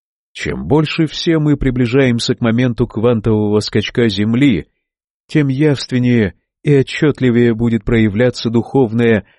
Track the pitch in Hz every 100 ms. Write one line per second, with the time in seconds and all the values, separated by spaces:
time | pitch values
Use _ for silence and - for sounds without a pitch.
0 | _ _ _ - - 65 71 147 151 -
1 | 156 - 175 160 151 143 135 123 123 135
2 | 131 120 - 120 117 113 127 113 120 -
3 | 117 117 117 107 104 107 - 113 104 -
4 | 117 98 107 117 143 87 - _ _ _
5 | _ _ _ 156 139 131 151 135 - 123
6 | 123 120 98 - _ _ 151 143 127 -
7 | 151 - 127 117 120 110 117 113 - 113
8 | 110 98 123 - 117 113 - 139 117 113
9 | 117 107 -